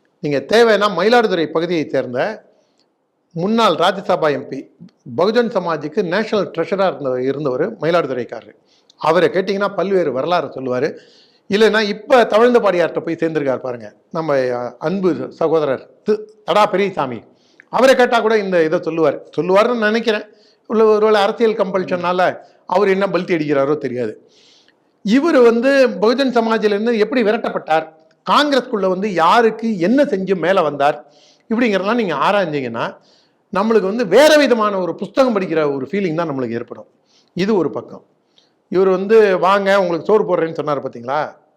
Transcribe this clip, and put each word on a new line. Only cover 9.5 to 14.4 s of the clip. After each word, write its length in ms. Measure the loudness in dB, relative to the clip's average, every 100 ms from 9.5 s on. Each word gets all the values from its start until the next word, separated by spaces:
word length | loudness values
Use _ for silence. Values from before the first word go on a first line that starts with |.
| -2 -2 -2
பல்வேறு 360 | 0 0 0
வரலாறு 360 | -2 -2 -2 -2
சொல்லுவாரு. 500 | -8 -4 -2 -4 -6 -18 _ _ _ -4
இல்லைன்னா 320 | 2 4 4
இப்ப 420 | -2 -4 2 2 4
தவழ்ந்த 340 | 4 4 4
பாடியார்கிட்ட 400 | 2 2 0 -4
போய் 200 | -6 -4
சேர்ந்திருக்காரு 380 | -2 -2 -2 -4
பாருங்க, 380 | -6 -10 -14 -20 _
நம்ம, 220 | -6 -2
அ, 420 | 0